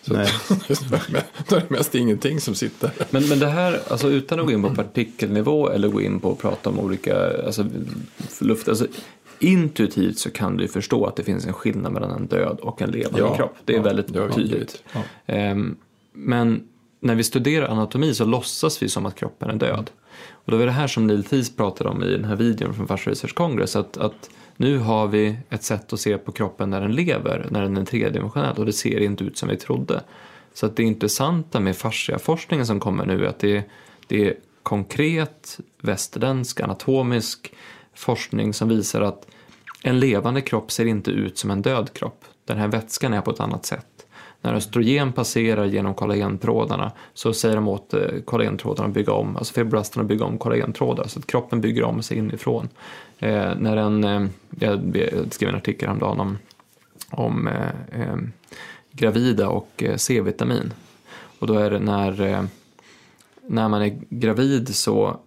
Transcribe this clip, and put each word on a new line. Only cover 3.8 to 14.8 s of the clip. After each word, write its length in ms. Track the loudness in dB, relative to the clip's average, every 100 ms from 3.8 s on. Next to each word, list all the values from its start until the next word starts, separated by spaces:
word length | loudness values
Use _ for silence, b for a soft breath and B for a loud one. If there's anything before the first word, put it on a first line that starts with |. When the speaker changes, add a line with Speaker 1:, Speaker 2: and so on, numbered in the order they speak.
| -2
Speaker 3:
alltså, 220 | 0 2
utan 300 | 2 0 0
att 60 | 2
gå 60 |
in 120 | 2
på 120 | 2 0
partikelnivå 960 | -2 -2 -2 -2 0 2 2 2 2
eller 180 | 2 2
gå 140 | 2
in 180 | 0 0
på 120 | 0
att 60 | 0
prata 300 | -2 -2 -2
om 100 | -2
olika, 640 | -2 -2 0 2 2 0 -2
alltså, 200 | -2 -2 -4 -8 -10 -12 -12 -12 -2
luft, 280 | 0 2 2
alltså, 200 | 0 0 B B B B 0
intuitivt 760 | 4 6 4 2 0 4 0 0
så 120 | -4
kan 260 | -2 -2 0
du 60 |
ju 40 | -2
förstå 360 | -2 0 0 0
att 100 | -2
det 80 |
finns 220 | -2 -2 -2
en 80 |
skillnad 380 | -4 -2 -2 -2
mellan 180 | -4 -4
en 160 | -4 -2
död 300 | 0 0 -2
och 200 | -6 -4
en 100 | -4
levande 280 | -2 -2 2
Speaker 1:
Ja, 160 | 2 2
Speaker 3:
kropp. 200 | -2 -2 0
Det 80 |
är 40 | 2
Speaker 1:
ja, 60 |
Speaker 3:
väldigt 300 | 4 2 0
Speaker 1:
det 60 | -2
har 80 | 0
vi 60 |
Speaker 3:
tydligt. 500 | 2 2 0 -4 -10